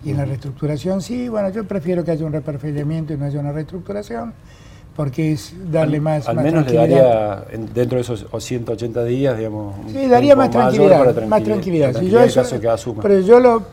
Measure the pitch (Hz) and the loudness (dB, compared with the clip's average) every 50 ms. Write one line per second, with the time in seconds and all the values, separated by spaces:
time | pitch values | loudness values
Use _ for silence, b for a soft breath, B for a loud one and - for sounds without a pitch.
0 | - 151 139 143 143 131 139 120 - 143 131 - 151 143 151 139 - 185 190 196 | -10 -6 -4 -4 -4 -4 -6 -8 -10 -12 -10 -6 -4 -4 -4 -4 -4 -4 -4 -4
1 | - - 240 247 247 247 220 208 202 190 185 220 208 185 202 190 139 180 180 175 | -6 -6 -8 -8 -6 -6 -4 -4 -4 -4 -4 -6 -8 -6 -6 -6 -4 -2 -2 -2
2 | 160 175 165 151 160 156 151 156 127 160 143 139 151 156 143 147 147 151 160 160 | -2 -2 -4 -4 -4 -6 -6 -6 -6 -8 -10 -8 -8 -6 -6 -4 -4 -4 -4 -4
3 | 156 147 156 139 143 143 143 147 143 143 143 156 151 - 180 180 170 - 202 208 | -6 -6 -6 -6 -6 -6 -6 -4 -6 -6 -6 -6 -8 -8 -12 -14 -10 -8 -10 -10
4 | 202 - 233 233 233 233 - - B B B B B B B B B B - - | -8 -8 -10 -10 -10 -10 -14 -16 B B B B B B B B B B -8 -6
5 | 147 135 123 - 160 156 156 - - - - 180 190 170 151 160 160 151 151 147 | -6 -4 -2 -2 -2 -2 -2 -4 -6 -14 -16 -12 -8 -2 0 0 0 2 0 -2
6 | 151 156 156 151 - 147 143 156 143 151 165 160 143 127 120 117 113 110 135 139 | 0 -2 -2 -2 -2 -4 -2 0 0 2 2 2 2 2 4 4 4 4 6 6
7 | 131 123 113 110 107 104 98 - - - - 110 110 104 107 120 123 123 131 127 | 6 6 4 2 0 -2 -4 -6 -10 -12 -12 -10 -10 -6 -2 -2 -2 0 0 -4
8 | 120 120 120 101 98 101 - 110 - - 127 120 113 120 117 101 120 117 113 120 | -2 -4 -6 -8 -8 -10 -10 -10 -8 -6 -6 -6 -4 -6 -6 -6 -6 -6 -4 -4
9 | 117 117 123 131 139 135 120 110 110 110 107 104 104 101 98 101 110 107 110 269 | -2 -2 -2 0 0 -2 -2 -2 -4 -6 -8 -8 -10 -10 -12 -12 -12 -10 -6 -4
10 | 269 254 240 247 269 285 277 269 262 - 233 240 233 254 - - 202 196 - - | 2 4 4 4 8 6 6 6 6 2 2 2 2 4 4 4 6 6 6 6
11 | 262 247 - - 226 214 214 208 - 214 214 196 165 190 170 156 143 127 123 - | 6 4 2 0 0 0 0 0 2 0 -2 -2 -2 -2 0 0 0 0 0 0
12 | 180 185 208 240 247 233 - 135 123 - 131 113 104 117 117 110 - 123 113 - | 0 2 6 6 6 6 4 2 0 0 -2 -4 -2 0 -2 -2 -4 -8 -8 -4
13 | 220 208 202 190 185 196 240 247 254 247 226 226 190 - | 0 2 2 4 6 6 6 8 8 6 4 2 -2 -6